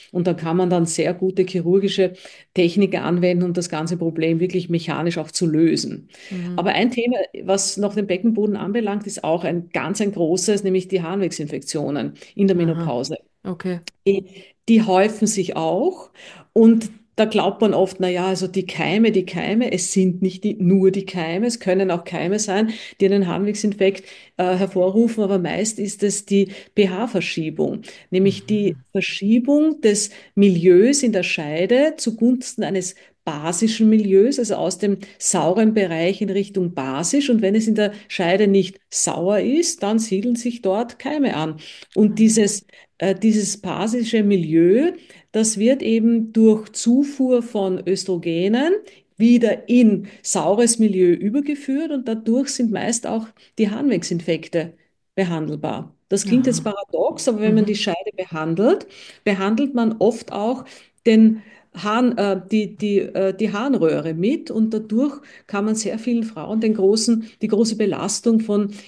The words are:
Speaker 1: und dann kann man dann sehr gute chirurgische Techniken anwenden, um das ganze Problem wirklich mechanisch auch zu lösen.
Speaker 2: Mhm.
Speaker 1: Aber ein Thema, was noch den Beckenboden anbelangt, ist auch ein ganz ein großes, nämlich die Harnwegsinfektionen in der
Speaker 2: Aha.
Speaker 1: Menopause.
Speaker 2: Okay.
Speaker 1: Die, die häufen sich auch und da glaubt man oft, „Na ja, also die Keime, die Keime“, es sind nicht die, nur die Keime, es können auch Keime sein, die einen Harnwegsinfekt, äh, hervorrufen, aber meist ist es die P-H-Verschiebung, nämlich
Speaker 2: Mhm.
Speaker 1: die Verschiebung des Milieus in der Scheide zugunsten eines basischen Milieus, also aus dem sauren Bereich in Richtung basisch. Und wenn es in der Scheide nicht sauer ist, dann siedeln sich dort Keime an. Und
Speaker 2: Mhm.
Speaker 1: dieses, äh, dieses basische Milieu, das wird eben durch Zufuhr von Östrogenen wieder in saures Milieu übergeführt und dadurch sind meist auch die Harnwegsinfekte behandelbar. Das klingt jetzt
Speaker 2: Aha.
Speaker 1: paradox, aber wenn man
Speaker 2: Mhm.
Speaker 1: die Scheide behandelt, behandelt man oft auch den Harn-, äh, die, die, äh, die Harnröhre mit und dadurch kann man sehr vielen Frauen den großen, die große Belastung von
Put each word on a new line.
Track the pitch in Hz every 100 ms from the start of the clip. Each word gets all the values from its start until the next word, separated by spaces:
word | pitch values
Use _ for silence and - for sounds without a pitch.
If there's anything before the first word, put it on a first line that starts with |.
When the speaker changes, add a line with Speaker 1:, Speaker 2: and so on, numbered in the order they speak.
| -
Speaker 1:
und | 180 175
dann | 160
kann | 160 170
man | 180
dann | 175 170
sehr | - 156
gute | 175 190 185
chirurgische | 180 180 165 190 190 - 185 180 - - _
Techniken | - 170 175 190 180
anwenden, | 147 175 180 180
um | 180
das | 175 170
ganze | 151 165 170
Problem | 165 160 160 165
wirklich | 180 180 175
mechanisch | 170 170 143 170 170
auch | 151
zu | - 170
lösen. | 151 165 156 143 - - - -
Speaker 2:
Mhm. | 185 175 175
Speaker 1:
Aber | 180
ein | - 240
Thema, | 240 240 240 - -
was | - 196 - -
noch | 202
den | 208 196
Beckenboden | 180 226 220 208 202
anbelangt, | 175 220 208 202 202
ist | -
auch | 156 165
ein | 170 170 175
ganz | 165 139 208
ein | 202
großes, | 196 160 180 220 202
nämlich | 190 185 180
die | 185
Harnwegsinfektionen | 165 196 175 165 147 139 - 156 139 143 147 - -
in | - 196
der | 175
Speaker 2:
Aha. |
Speaker 1:
Menopause. | 165 165 165 123 135 156 - _
Speaker 2:
Okay. | 175 170 185 175 170 - 196
Speaker 1:
Die, | 196 190 - - _ -
die | 226
häufen | 208 185 214 220 214
sich | 196 170 -
auch | 160 175 330 370 - _ - - _
und | 226 226 226 - - _ -
da | 214
glaubt | 220 170 196
man | 214
oft, | 151 190 -
„Na | 185
ja, | 180 185
also | 185 180
die | 190 180
Keime, | - 151 202 226
die | 190 180
Keime“, | 165 160 214 247
es | 180 -
sind | 196 185 180
nicht | 185 185
die, | 208
nur | 220 180 190 190
die | 190
Keime, | 190 175 160 175 240
es | 233
können | 190 185 190
auch | 175
Keime | - 160 170 208
sein, | 208 190 220 226 - -
die | 196
einen | 202 180
Harnwegsinfekt, | 165 202 208 208 - 190 196 - - - -
äh, | 180 180
hervorrufen, | 190 190 185 202 233 226
aber | 196 196
meist | 170 170 220 -
ist | 208 -
es | 208 196 -
die | 196 196 - -
P-H-Verschiebung, | - 196 185 233 190 170 - 156 156 147 135 - - _
nämlich | 185 196 190 -
Speaker 2:
Mhm. | 214 202
Speaker 1:
die | 160 -
Verschiebung | 190 180 - 196 240 247 294 311 311
des | 220 202 - - -
Milieus | - 202 175 175 175 233 285
in | 247
der | 196
Scheide | 175 - 147 156 190 247 302 311
zugunsten | 240 226 233 254 - -
eines | 160 190 180 - _ _
basischen | - 147 160 170 220 226 220
Milieus, | 220 202 190 233 285
also | 226 -
aus | 165 196
dem | 208 190 - -
sauren | - 180 156 185 220
Bereich | 220 190 165 170 196
in | 196
Richtung | 190 202 202 175
basisch. | 175 131 135 170 285 285
Und | 226
wenn | 190
es | 220 220
in | 214
der | 208 208 -
Scheide | - 175 196 208
nicht | 196 185 - _
sauer | - - - 175 208
ist, | 190 294 339 -
dann | 202 226
siedeln | 220 190 240
sich | 233 247 233
dort | 190 196 240 -
Keime | 277 302 269 151
an. | 160 156 - - -
Und | - 214 -
Speaker 2:
Mhm. |
Speaker 1:
dieses, | 220 220 202 - - - _ -
äh, | 185
dieses | 185 220 214 196 -
basische | 185 156 214 240 226 226
Milieu, | 202 196 156 165 175 220 339 359 - - _
das | 220 220 196
wird | 226 277
eben | 220 226 220 233 220
durch | 226 220 214 -
Zufuhr | - 233 254 285 - 254 247
von | 233 214 190 185 185
Östrogenen | 190 - 175 175 165 190 233 311 415 - - _ -
wieder | 233 240 226 - -
in | 247 226 196 - -
saures | - 190 156 208 240 226
Milieu | 214 185 180
übergeführt | 170 202 269 285 285 - 269 320
und | 285 240
dadurch | 220 226 240 277
sind | - 233
meist | 196 143 233 -
auch | 226 220 _ _ -
die | 208
Harnwegsinfekte | 220 285 190 170 170 170 160 - 170 165 - _ _ _
behandelbar. | - 185 160 156 151 151 107 - _ _
Das | 196 202
klingt | 240 254
jetzt | 170
Speaker 2:
Aha. |
Speaker 1:
paradox, | 214 202 196 160 240 330 -
aber | 214
wenn | 214
man | 214
Speaker 2:
Mhm. | 208
Speaker 1:
die | 202
Scheide | 202 170 202 -
behandelt, | 180 160 160 165 233 403 - - - -
behandelt | - 190 196 226 277
man | 247 226 220
oft | 190 - -
auch | 202 214 262 - - _ _ -
den | 220 220 220 - - _
Harn-, | - 208 220 247 233
äh, | 202 190 185
die, | 220 208 -
die, | 208 196
äh, | - - 190
die | 190 220
Harnröhre | 202 269 247 160 147 160
mit | 160 196 320 -
und | 220 220
dadurch | 220 220 214 285 285 - - -
kann | 202
man | 208
sehr | 220 202 220
vielen | 247 233
Frauen | 220 - - 220
den | 220
großen, | 214 190 220 240 226 - -
die | 220
große | 208 226 220
Belastung | 208 - 185 - 240 226
von | 220 208 202 -